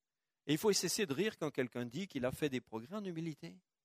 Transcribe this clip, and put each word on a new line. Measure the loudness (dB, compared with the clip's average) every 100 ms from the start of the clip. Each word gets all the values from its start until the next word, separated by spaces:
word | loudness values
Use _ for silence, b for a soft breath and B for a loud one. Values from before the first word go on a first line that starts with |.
| _ _ _ _ 0
Et |
il | 4
faut | 4
cesser | 4 2 2 2
de |
rire | 2 0 0
quand | -2
quelqu'un | 0 0 -2 -4
dit | -4 -4
qu'il | -2 -2
a |
fait | 0 0
des | 0
progrès | -4 -10 -6 -6
en |
humilité. | -6 -4 -6 -6 -12 -16 _ _